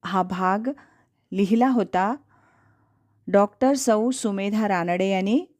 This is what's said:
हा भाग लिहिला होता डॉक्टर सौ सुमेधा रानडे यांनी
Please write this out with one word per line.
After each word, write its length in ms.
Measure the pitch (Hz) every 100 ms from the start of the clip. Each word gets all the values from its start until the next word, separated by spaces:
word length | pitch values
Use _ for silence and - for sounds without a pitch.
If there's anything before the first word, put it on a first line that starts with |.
हा 180 | 180 190
भाग 460 | 180 185 185 196 233 285 - _ _ _ _
लिहिला 360 | 185 196 226 254
होता 460 | 247 190 180 190 285 _ _ _ _ _ _ _ _ _ _ -
डॉक्टर 460 | 196 202 _ 262
सौ 360 | 277 254 214 233
सुमेधा 580 | 262 226 196 196 214 214
रानडे 420 | 185 170 180 190
यांनी 340 | 190 190 247 370 _